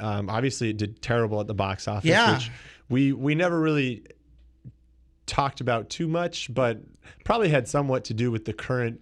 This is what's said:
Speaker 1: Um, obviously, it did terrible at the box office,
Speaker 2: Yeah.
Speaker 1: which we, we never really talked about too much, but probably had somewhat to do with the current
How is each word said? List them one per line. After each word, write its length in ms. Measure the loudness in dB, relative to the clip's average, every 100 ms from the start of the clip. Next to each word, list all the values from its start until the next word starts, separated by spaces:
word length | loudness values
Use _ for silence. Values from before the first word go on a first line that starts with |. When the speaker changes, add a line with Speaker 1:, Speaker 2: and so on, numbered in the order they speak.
Speaker 1:
Um, 280 | -4 -2 -2
obviously, 400 | 0 0 0 -2
it 60 | -2
did 240 | -4 -4
terrible 400 | -2 0 2 0
at 60 | -2
the 80 |
box 340 | -2 -2 -2 -4
office, 200 | 0 4
Speaker 2:
Yeah. 240 | 6 6
Speaker 1:
which 160 | 2 -2 -10 -18 -16 -2
we, 240 | 2 2
we 220 | 2 0
never 240 | 2 2 2
really 420 | 2 2 0 -4 -12 -20 _ -20 -20 _ -20 -20 _ _ _ _ -6
talked 340 | -2 -2 -2
about 280 | 0 0 -2
too 200 | -4 -2
much, 440 | 0 -2 -4 -6
but 280 | 0 0 0 -8 -20 -20 -6
probably 240 | -2 2 4
had 200 | 2 2
somewhat 360 | 0 0 0
to 100 | -2
do 160 | 0 0
with 120 | 0
the 80 | -4
current 480 | -6 -2 -2 -2 -4